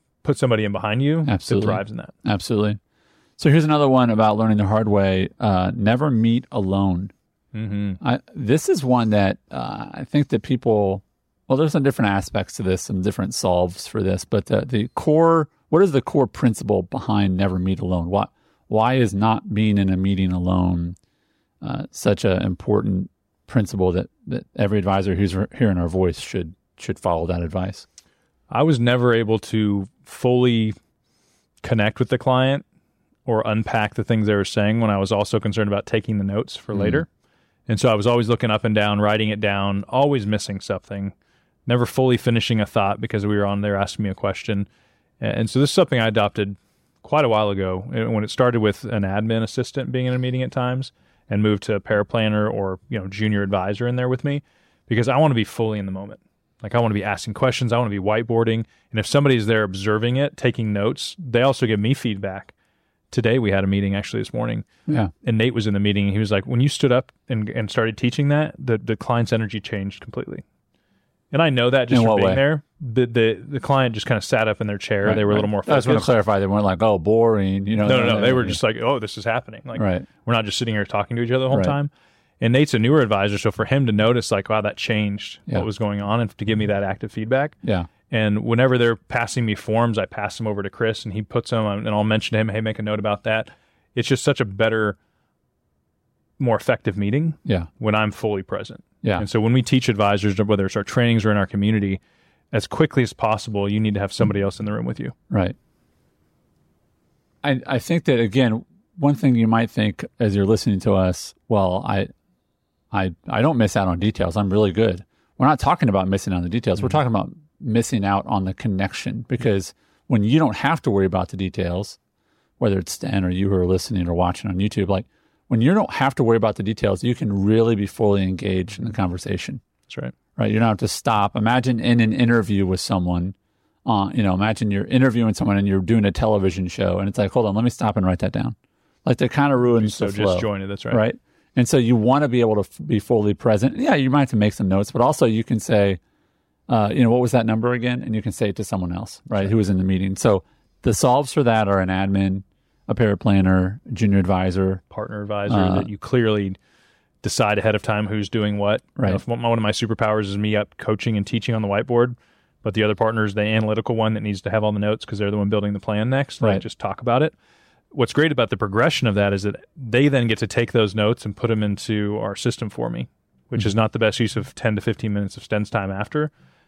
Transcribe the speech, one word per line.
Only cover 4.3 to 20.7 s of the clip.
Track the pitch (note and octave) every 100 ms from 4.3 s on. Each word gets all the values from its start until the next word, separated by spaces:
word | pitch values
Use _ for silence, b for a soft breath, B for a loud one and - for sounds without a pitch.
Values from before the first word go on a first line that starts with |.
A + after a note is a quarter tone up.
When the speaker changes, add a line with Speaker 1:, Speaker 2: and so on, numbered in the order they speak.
| G#2
Speaker 2:
learning | A2 G#2
the | G2+
hard | A2 G#2+
way. | G2+ G2 F#2 F#2+ -
Uh, | A2 F#2 F#2+
never | A#2+ G#2 B2 D3+
meet | A#2 A2+ A#2+ -
alone. | A#2+ F#2+ G2 G2 F2 G2 _ _ _ _
Speaker 1:
Mm-hmm. | A2 A2 G2+ G2+ F#2 -
Speaker 2:
I, | A#2+ -
this | - A2 D3+ -
is | D4
one | C3+ B2 A2+
that, | G#2 G2 - -
uh, | C2 - - -
I | -
think | - D3 C#3
that | A#2
people, | - B2+ B2 G#2+ G2 F#2+ - _ _ _ -
well, | C3+
there's | D#3
some | D3+
different | C#3 - G#2+
aspects | G2 - G#2 G2+
to | -
this, | F#2+ F#2
some | - G2
different | F#2+ G#2 G2
solves | - F#2+ F2+ F2+ F2 -
for | A2
this, | F#2+ F#2+
but | - G#2 -
the, | G#2+ C3
the | B2 A#2 -
core, | - D3+ E3 E3 D3+ _ -
what | D#3+
is | G3
the | C#3
core | - - B2
principle | - B2+ A2 A#2 G2
behind | F2 - G2+ G#2 G2 F#2
never | G2 F#2
meet | F#2 F#2
alone? | F#2 F2+ E2+
What, | G2+ G#2 _ _ _ -
why | G#2+ A#2
is | C3 A2+
not | F#2+ A2 A2 G#3
being | G#2+ G#2+ G2+
in | F#2+
a | F#2
meeting | F#2+ F#2+ F#2
alone, | F2+ F2+ F#2 F2+